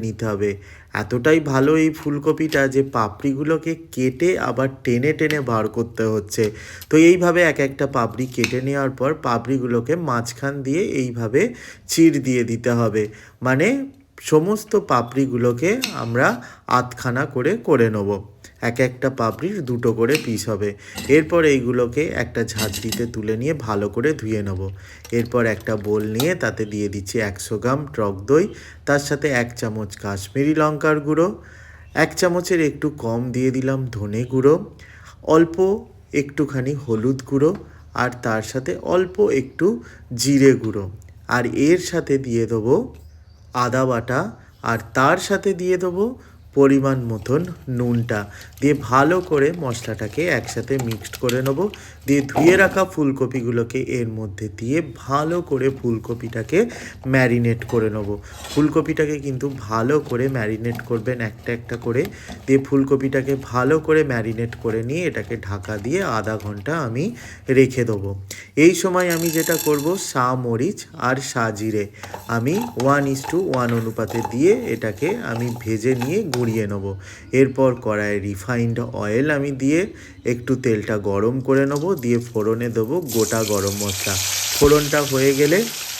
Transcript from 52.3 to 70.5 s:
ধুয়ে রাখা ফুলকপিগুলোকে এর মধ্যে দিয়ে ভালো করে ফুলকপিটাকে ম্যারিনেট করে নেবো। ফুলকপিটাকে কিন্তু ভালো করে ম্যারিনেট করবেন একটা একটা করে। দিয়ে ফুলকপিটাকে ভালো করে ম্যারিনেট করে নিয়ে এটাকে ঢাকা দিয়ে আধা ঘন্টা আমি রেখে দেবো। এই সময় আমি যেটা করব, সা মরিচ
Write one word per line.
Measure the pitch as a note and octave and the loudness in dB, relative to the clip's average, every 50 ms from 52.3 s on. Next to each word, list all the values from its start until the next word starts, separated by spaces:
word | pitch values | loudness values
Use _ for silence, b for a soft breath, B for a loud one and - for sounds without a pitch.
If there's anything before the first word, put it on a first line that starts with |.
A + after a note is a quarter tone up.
ধুয়ে | - - D3 E3+ F#3 F#3+ G3 | 2 6 6 8 8 8 6
রাখা | F#3 F#3 F#3+ F#3 F#3 - | 6 4 2 0 0 0
ফুলকপিগুলোকে | - D3+ C#3 C3+ C3+ C3 A2+ - C3 A#2 A#2+ A#2 A#2+ A#2 A#2 - C3 B2+ - C3+ B2 | 0 0 2 2 0 -2 -2 -2 -2 -2 0 0 0 0 -2 -2 -4 -4 -2 -2 -2
এর | A#2 A2+ A2 A2 | -2 -4 -4 -6
মধ্যে | A2 G#2 F#2+ G2 G#2+ G#2 G2 - | -8 -8 -8 -8 -10 -10 -8 -8
দিয়ে | A2+ A#2 C#3 E3 E3+ C3+ A#2+ - - | -4 -2 0 0 -2 -4 -8 -12 -6
ভালো | B2 C3+ C#3+ D3+ D#3+ E3+ F3 E3+ - | -2 -2 0 0 0 -2 -2 -2 -2
করে | C#3+ B2+ C3 C3+ C3+ - | -2 0 0 0 0 0
ফুলকপিটাকে | - B2 A#2 A2 - - A#2 A#2 - A2 - A2+ G#2+ - - D3+ A#3 A#3+ B B B B B B - C3 C3 | -2 -2 -2 -2 -2 -6 -8 -6 -8 -6 -6 -6 -4 0 2 2 2 2 B B B B B B -4 0 2
ম্যারিনেট | C3+ B2+ A#2+ A#2+ A#2+ A#2 A#2 A2+ A#2 - - | 4 4 4 4 4 4 2 0 0 -2 -2
করে | - A#2 A2 G#2+ G#2 | 0 0 2 0 0
নেবো। | A2 G2+ G2 G#2 G2+ B B B B B B | -2 -4 -4 -6 -8 B B B B B B
ফুলকপিটাকে | - C#3+ D3+ D3 D3 D#3+ D3 D#3 D3+ D#3+ D#3 D3 D3+ C#3+ C#3 | 0 2 2 4 2 2 0 0 0 0 0 0 -2 -4 -4
কিন্তু | C#3+ C3 B2+ C#3 C#3+ C3+ C#3 G#2+ G2+ | -6 -4 -4 -4 -6 -6 -8 -6 -4
ভালো | A2 A2+ A2+ B2+ D3 D3+ D3 - | -2 0 2 2 2 2 0 0
করে | B2 A#2 C3 C3+ C3+ B2 | -2 -2 0 0 -2 -2
ম্যারিনেট | G#2+ G#2 A2+ G#2+ A2+ A#2+ A#2 - - - | -2 -2 -4 -4 -4 -4 -6 -6 -4 -4
করবেন | A#2+ A2+ G#2+ B2+ B2+ A#2+ A#2 G#2+ | -4 -4 -2 -4 -4 -4 -4 -6
একটা | A2 - - - A#2+ A#2+ | -8 -8 -6 -6 -6 -6
একটা | A#2+ - A#2+ A2+ - | -6 -8 -10 -6 -4
করে। | A#2+ A2+ B2+ - - B B B B B B - | -2 0 0 -2 -2 B B B B B B 0
দিয়ে | - C3+ C3+ C3+ - | 2 2 2 4 2
ফুলকপিটাকে | C#3 C#3 C3+ C3+ C#3 C3+ C3+ C3 C3+ C3+ B2 C3+ C#3 C3+ C3+ - | 2 2 4 4 2 2 2 0 -2 -2 0 -2 -2 -4 -4 -4
ভালো | A2 B2 B2 C3+ D#3 D#3 D#3 D#3 | -2 0 2 4 2 2 2 4
করে | D#3 D#3 D3+ C#3 | 4 4 4 2
ম্যারিনেট | B2 A#2 G#2+ A2+ A2+ A#2 A#2 A#2 A#2 - - | 0 -2 -2 -2 -4 -4 -4 -6 -6 -6 -4
করে | A2+ G#2+ A2+ A2+ B2 | -4 -2 -2 -2 -4
নিয়ে | C#3+ E3+ F3+ G#2+ | -4 -2 -2 -4
এটাকে | - A2+ G#2 - A#2 A2 F#2+ F#2+ | -4 -4 -6 -6 -8 -8 -6 -6
ঢাকা | G2+ G2+ G2 - G#2+ G#2 G2+ | -8 -8 -6 -6 -8 -6 -4
দিয়ে | B2 D#3 F#3+ G3 D#3+ A#2+ A2 | -2 -2 -2 0 0 -2 -2
আধা | G2 G#2+ A2 G#2 F#2+ | -2 -2 -4 -4 -6
ঘন্টা | G#2 G#2 G2+ G2 C#3 D#3 E3+ C#3+ A2+ | -8 -8 -8 -6 -4 -4 -2 -4 -4
আমি | A2+ A#2+ E3 A#3 A#3 B B B B B B - C3 C3 | -2 -2 -4 -4 -6 B B B B B B 4 6 6
রেখে | C3 C3 - B2+ A#2+ A2+ | 6 6 4 0 0 0
দেবো। | G#2+ G2 G2 G2 G2 G2 - B B B B B B C#3+ D#3 | -2 -2 -4 -6 -8 -8 -10 B B B B B B 6 6
এই | F3 F#3 E3+ | 6 6 6
সময় | - F#3+ F3+ F3+ F3+ F3 E3+ | 2 0 2 2 2 0 0
আমি | E3 E3+ E3+ D#3 E3 | 0 -2 0 0 0
যেটা | D#3 E3+ E3 D#3 - D3+ | 0 0 0 0 2 0
করব, | D3 C#3+ C#3 E3 F#3 G3 - - | 0 2 0 0 -2 -2 -4 -4
সা | - C#3 B2 B2 C3 B2+ B2+ | -2 0 2 2 0 0 -2
মরিচ | A#2+ | -2